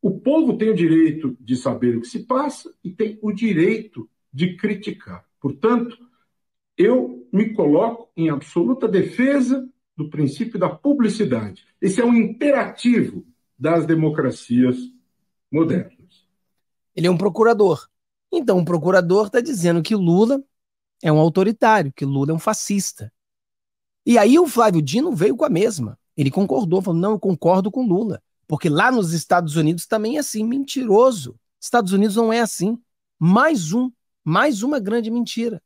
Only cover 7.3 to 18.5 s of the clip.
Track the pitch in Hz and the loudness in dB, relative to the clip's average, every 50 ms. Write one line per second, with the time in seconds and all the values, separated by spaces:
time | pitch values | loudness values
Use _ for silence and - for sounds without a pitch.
7.3 | - 185 226 220 - - 175 147 147 165 208 226 233 - - _ _ - 165 160 | -2 0 0 0 -2 -2 0 2 2 2 2 0 -4 -8 -16 _ _ -4 -2 -2
8.3 | 147 131 - - - 175 175 233 262 262 - 214 185 190 - - - - 247 269 | -2 -4 -8 -6 -4 -2 0 0 -2 -2 -2 0 0 0 0 0 -2 -2 0 2
9.3 | 277 285 254 233 262 269 - - _ _ _ _ _ - 151 - - 151 151 131 | 2 2 2 0 -2 -4 -4 -10 _ _ _ _ _ -10 -10 -8 -4 -2 -2 -2
10.3 | - - 226 226 - 185 180 170 - - _ 285 285 - 233 214 - - 214 147 | -2 -4 -8 -8 -4 -4 -4 -4 -4 -4 _ -2 0 2 0 -2 0 -2 -2 -2
11.3 | 123 113 107 104 92 - _ _ _ _ - 190 185 - 240 240 240 233 214 185 | -2 -4 -4 -8 -12 -16 _ _ _ _ -4 -2 0 0 0 2 2 2 2 0
12.3 | - - - 294 277 247 - - - - - 240 247 214 - - - - - _ | -2 -2 0 0 2 2 0 -6 -8 -4 0 2 2 2 0 -2 -4 -14 -16 _
13.3 | _ _ _ _ _ _ 123 156 165 170 147 151 165 160 156 156 147 - 139 127 | _ _ _ _ _ _ -2 0 0 0 0 0 0 0 0 0 0 -2 -4 -4
14.3 | 117 - - - 120 123 127 127 123 - - - _ _ _ _ _ _ _ _ | -4 -6 -8 -2 2 2 2 2 0 -2 -6 -14 _ _ _ _ _ _ _ _
15.3 | _ _ _ _ - 151 165 160 175 185 - - _ _ _ _ _ _ _ _ | _ _ _ _ -2 -2 0 0 -2 -4 -4 -8 _ _ _ _ _ _ _ _
16.3 | _ _ _ _ _ _ _ _ _ _ _ _ _ - 160 175 185 165 190 208 | _ _ _ _ _ _ _ _ _ _ _ _ _ -2 0 0 2 2 0 -2
17.3 | 165 226 220 226 233 202 208 190 160 135 - _ _ _ _ _ _ _ _ _ | 2 2 4 4 4 4 4 2 2 0 -4 _ _ _ _ _ _ _ _ _
18.3 | - 349 285 226 | -6 -4 0 2